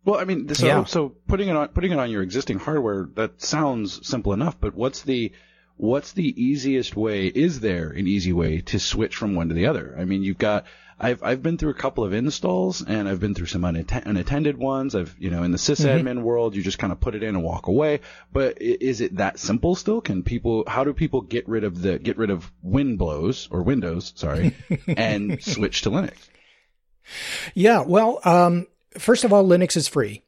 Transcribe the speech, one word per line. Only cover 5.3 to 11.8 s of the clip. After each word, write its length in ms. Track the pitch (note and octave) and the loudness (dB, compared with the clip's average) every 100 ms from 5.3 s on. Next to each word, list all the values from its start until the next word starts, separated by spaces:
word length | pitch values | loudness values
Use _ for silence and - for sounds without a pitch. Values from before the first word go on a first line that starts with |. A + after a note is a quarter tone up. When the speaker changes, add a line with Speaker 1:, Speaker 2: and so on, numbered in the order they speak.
| - _ _ _ - | -8 _ _ _ -4
Speaker 1:
what's 360 | G#2+ C3+ - | 0 0 -2
the 300 | G3 D#3 - | -2 -2 0
easiest 540 | B2 C#3+ C3 C3 A#2 G2+ | 0 0 0 0 -2 -2
way? 300 | A2 G2+ F#2+ | -2 0 0
Is 340 | B2 E3 C#3 | 2 0 0
there 300 | G#2+ F2 D#2 | -2 -2 -4
an 160 | C2+ F#2+ | -4 0
easy 260 | G2+ F2+ | 0 2
way 280 | E2+ D#2+ D#2+ | 0 0 -2
to 160 | - G#2 | -2 -4
switch 380 | - G#2+ A2 - | -2 -2 -2 -2
from 180 | G#2+ | -2
one 140 | F2+ E2+ | 0 0
to 60 | |
the 120 | E2 G#2+ | 0 0
other? 300 | C3 - C2 | 0 -6 -6
I 60 | |
mean, 180 | F#2 G2 | -2 0
you've 160 | G2 F2+ | -2 0
got, 280 | G#2+ G#2 - - - - | 0 0 -4 -20 -20 -6
I've, 220 | B2+ A#2+ | -4 -2
I've 180 | - C3 | -2 -2
been 160 | D#3+ E3+ | -2 -2
through 120 | D3+ | -2
a 40 | |
couple 300 | - | -2